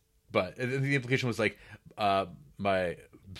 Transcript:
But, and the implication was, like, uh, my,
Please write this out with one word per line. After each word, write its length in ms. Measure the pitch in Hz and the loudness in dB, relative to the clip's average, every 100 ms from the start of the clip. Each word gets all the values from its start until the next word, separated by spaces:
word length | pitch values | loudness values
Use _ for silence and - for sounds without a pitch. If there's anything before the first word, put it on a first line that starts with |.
| _ _ - | _ _ -4
But, 260 | 107 92 - | 0 0 -2
and 260 | 123 135 | -4 -2
the 100 | 135 139 | 0 0
implication 320 | 120 131 127 | 2 0 0
was, 100 | 104 | 0
like, 180 | 104 - - - - - | 0 -2 -12 -20 -14 -2
uh, 280 | 101 98 90 85 - - | 2 2 0 -6 -18 -4
my, 380 | 101 95 90 82 - - - 95 | 0 2 0 -4 -12 -20 -18 -10